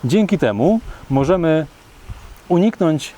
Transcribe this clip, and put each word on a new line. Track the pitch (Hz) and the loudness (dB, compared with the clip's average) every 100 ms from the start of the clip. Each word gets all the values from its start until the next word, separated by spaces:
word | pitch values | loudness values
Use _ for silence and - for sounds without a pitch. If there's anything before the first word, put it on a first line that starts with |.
Dzięki | 127 190 202 196 | 0 0 2 0
temu | 123 101 151 226 - - - | 0 2 0 0 -4 -16 -4
możemy | 135 139 185 165 156 151 - - - - - - - - | 0 2 2 2 0 -2 -12 -20 -20 -18 -18 -18 -20 -2
uniknąć | 175 208 - 170 156 - | 2 2 2 0 0 -4